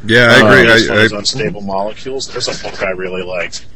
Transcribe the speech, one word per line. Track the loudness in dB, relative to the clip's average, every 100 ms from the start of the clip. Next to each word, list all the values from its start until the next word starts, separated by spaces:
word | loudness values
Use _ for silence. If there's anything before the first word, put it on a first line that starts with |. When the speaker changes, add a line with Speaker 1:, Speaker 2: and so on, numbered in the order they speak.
Speaker 1:
Yeah, | 2 4 6
I | 6
Speaker 2:
Uh, | 6
Speaker 1:
agree. | 6 6
Speaker 2:
this | 4 4
Speaker 1:
I, |
Speaker 2:
one | 2
Speaker 1:
I |
Speaker 2:
is | 2
Unstable | 0 -6 -4 -6 -6
Molecules. | -6 -4 -4 -8 -10 -10 -10
There's | -8 -8
a | -8
book | -10 -8
I | -6
really | -6 -8 -8
liked. | -6 -6 -8 -10 -14